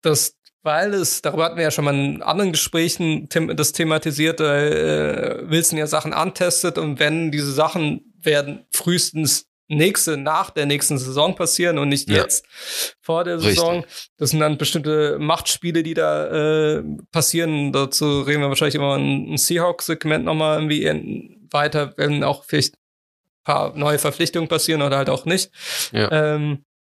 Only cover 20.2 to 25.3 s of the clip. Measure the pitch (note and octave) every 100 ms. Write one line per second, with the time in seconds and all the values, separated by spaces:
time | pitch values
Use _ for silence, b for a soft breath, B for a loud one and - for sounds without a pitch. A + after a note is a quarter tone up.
20.2 | E3 D#3 D#3 D#3 D#3 D3+ D#3 D3+ - -
21.2 | - - - D3 D3 D3+ C#3+ - D3 D3
22.2 | C#3 C#3+ - D3+ - _ _ _ _ _
23.2 | _ _ - C#3+ C#3+ D3+ C#3+ D3 D3+ -
24.2 | E3 F3 D#3+ D#3+ D#3 D#3 C#3+ C#3 C#3 C#3
25.2 | -